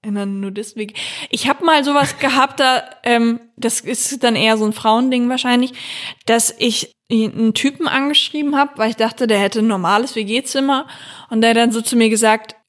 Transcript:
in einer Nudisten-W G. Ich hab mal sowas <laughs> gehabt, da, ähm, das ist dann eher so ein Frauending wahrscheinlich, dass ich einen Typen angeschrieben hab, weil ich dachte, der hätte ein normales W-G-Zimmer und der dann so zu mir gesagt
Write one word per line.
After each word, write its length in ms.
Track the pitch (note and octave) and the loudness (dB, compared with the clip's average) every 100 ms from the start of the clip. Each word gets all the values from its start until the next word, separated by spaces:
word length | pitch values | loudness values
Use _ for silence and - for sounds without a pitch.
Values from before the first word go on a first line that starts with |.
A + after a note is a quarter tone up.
in 120 | G#3+ G3+ | -4 -4
einer 120 | G3+ | -4
Nudisten-W 580 | G3 G3 G3 A3 A3 G#3 | -6 -6 -8 -10 -10 -10
G. 60 | - - - - | -8 -12 -12 -6
Ich 180 | - B3+ | -4 -2
hab 140 | C#4+ | 0
mal 200 | E4+ D#4 | 2 2
sowas 340 | C#4 C#4+ C#4 - | 4 2 0 -2
<laughs> 20 | |
gehabt, 400 | C#4 C4 C4 C4+ | 0 2 0 2
da, 240 | C4 B3+ - - | 2 2 -4 -6
ähm, 360 | A#3+ A#3 A#3 A#3 - - | 0 2 2 -2 -8 -6
das 240 | B2+ - | -4 -2
ist 440 | - - - C4 | -4 -4 -4 0
dann 120 | A#3+ G#3 | 0 2
eher 220 | A3 A3 | 2 2
so 80 | G#3+ | 0
ein 80 | |
Frauending 560 | G#3+ A3 A3 B3+ B3+ A#3+ | 0 2 2 2 0 0
wahrscheinlich, 440 | B3+ B3+ B3 B3+ - - - - - - | -2 0 2 0 -4 -14 -12 -14 -8 0
dass 260 | A#3 - - | 2 2 0
ich 320 | A#3+ G#3+ - _ _ | -2 -2 -6 _ _
einen 440 | A3+ A3 - A3+ A3 | 0 0 0 0 0
Typen 320 | C4+ C#4 D#4+ | -2 -2 -2
angeschrieben 680 | C4+ C#4 D4 - D4+ C#4+ C#4 | -2 0 0 -2 -4 0 0
hab, 220 | C#4+ C#4+ | 0 0
weil 140 | A3 | -4
ich 60 | A3+ | 0
dachte, 280 | A3 - A#3+ | -2 0 0
der 140 | G#3 | 2
hätte 200 | G3+ A3 | 2 0
ein 80 | A3 | 0
normales 480 | G3 F3 G#3 B3+ A3+ | 0 2 0 0 -6
W-G-Zimmer 720 | G3+ A#3 C4+ C4+ C4+ C4+ D#4+ - - - - | -4 -4 -2 -2 0 -2 -4 -16 -20 -20 -6
und 100 | A3+ | 0
der 140 | A3+ A3+ | 4 4
dann 160 | A#3 | 2
so 100 | A3 | 0
zu 140 | A3+ A#3+ | 0 2
mir 140 | A3+ | 2
gesagt 460 | G#3+ A3 A3 A3 - | 4 2 2 -2 -20